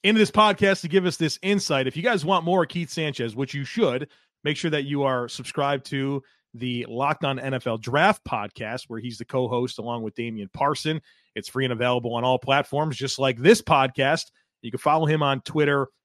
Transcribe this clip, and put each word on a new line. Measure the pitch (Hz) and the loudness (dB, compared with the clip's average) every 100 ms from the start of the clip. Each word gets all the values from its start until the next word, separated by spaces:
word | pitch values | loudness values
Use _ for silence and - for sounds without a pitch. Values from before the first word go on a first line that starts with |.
into | 196 220 | 4 6
this | 208 | 6
podcast | 208 214 202 196 190 | 6 4 4 2 2
to | 165 | 2
give | 190 180 | 2 2
us | - | -2
this | 160 - | -4 -2
insight. | 185 202 - 143 131 | -2 -2 0 0 0
If | 151 | -2
you | |
guys | 214 220 | -2 0
want | 151 190 165 | 2 0 2
more | 185 160 | 0 0
Keith | 170 165 | -2 -6
Sanchez, | - 156 - 117 110 | -4 -4 -4 -6 -4
which | 135 | -6
you | 139 135 | -6 -6
should, | - 185 123 107 _ _ _ 147 | 0 2 2 -6 _ _ _ -6
make | 147 | -2
sure | 170 | -2
that | 151 139 | -2 -2
you | 143 | 0
are | 135 127 120 | 0 0 -4
subscribed | - 123 - 143 143 - | -10 -8 -2 0 -2 -4
to | 139 135 139 _ _ _ | -4 -2 -4 _ _ _
the | 117 127 120 - | -10 -6 -6 -6
Locked | 117 139 156 143 | -4 -2 -2 -2
On | 131 | -4
N | 135 | -4
F | 131 127 | -4 -4
L | 113 | -4
Draft | 110 139 185 214 | 0 4 4 2
podcast, | - 113 104 - 110 123 - | -4 -6 -6 -10 -10 -10 -10
where | 113 | -10
he's | 120 110 | -10 -10
the | 120 | -4
co-host | 131 123 123 127 - | -2 0 -2 -2 -6
along | 113 120 | -8 -6
with | 110 - | -6 -6
Damian | 117 110 98 | -8 -8 -10
Parson. | - 143 151 156 156 _ _ _ - | -2 -2 0 -4 -4 _ _ _ -14
It's | - | -8
free | 131 131 | -4 -2
and | |
available | 117 123 123 117 117 | 0 0 0 -2 -2
on | |
all | 123 127 | 0 0
platforms, | - 139 - 143 156 127 | 2 2 2 -2 -4 -4
just | 135 - | -6 0
like | 135 117 | 0 4
this | 147 226 | 6 6
podcast. | - 151 135 127 135 165 - _ _ _ | 6 2 2 0 0 0 -4 _ _ _
You | 120 | -8
can | 120 | -2
follow | 151 156 151 | 2 2 2
him | 156 | 2
on | 143 135 | 2 0
Twitter | - 151 143 143 131 _ | -2 0 2 2 -2 _